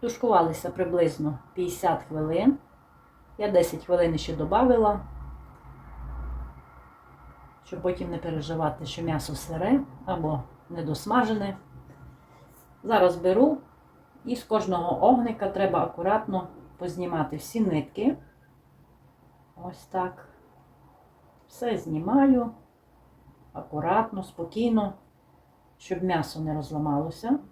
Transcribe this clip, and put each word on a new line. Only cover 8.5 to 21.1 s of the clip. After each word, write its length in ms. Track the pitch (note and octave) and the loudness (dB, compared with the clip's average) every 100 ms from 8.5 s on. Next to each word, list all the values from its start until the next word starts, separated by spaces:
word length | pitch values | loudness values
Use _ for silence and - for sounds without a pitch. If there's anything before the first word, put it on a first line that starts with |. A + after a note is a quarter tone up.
| E3 D3+ D3+ D3 | -2 -2 -4 -10
що 160 | - | -6
м'ясо 320 | E3 D#3 - | -2 -2 -4
сире 460 | C#3+ - D#3+ F#3+ C4+ - - - | -10 -8 -4 2 2 0 -12 -6
або 360 | F3 D#3 D3 - - _ | -4 -2 -4 -6 -16 _
недосмажене. 840 | E3+ D#3 D3+ - A#3 A3+ G#3+ G3 G3 - - - - - - _ - - - - _ | -8 -6 -6 0 2 2 0 -4 -8 -14 -20 -20 -20 -20 -20 _ -20 -20 -20 -20 _
Зараз 340 | - A3+ F3+ E3+ | 2 6 6 4
беру, 420 | F3+ F#3+ C#4+ D4 - _ _ _ _ - | 2 6 6 4 -6 _ _ _ _ -18
і 120 | - A#3+ | -8 -8
з 80 | |
кожного 600 | - G#3+ F#3 F3 D#3+ - | -2 -2 0 -2 -2 2
огника 440 | G#3 B3+ A#3 A3 G3 | 6 6 4 -2 -4
треба 340 | G3 F#3+ F3 | 0 0 2
акуратно 640 | E3+ - F3 G#3+ G#3+ F#3 F3 - - - | -2 -2 0 0 0 -6 -6 -16 -20 -12
познімати 580 | F3+ E3+ F3+ D#3+ D3+ D3+ | -10 -6 -4 -2 -4 -6
всі 240 | - A#3 | -8 0
нитки. 560 | G#3 D#3 - - A3+ - - _ _ _ _ _ _ _ _ _ _ _ _ - | 2 0 -2 0 0 0 -8 _ _ _ _ _ _ _ _ _ _ _ _ -16
Ось 300 | F3 F3+ - | -14 -14 -6
так. 420 | F#3 F3+ - - - _ _ _ _ _ _ _ | -2 -2 -6 -20 -20 _ _ _ _ _ _ _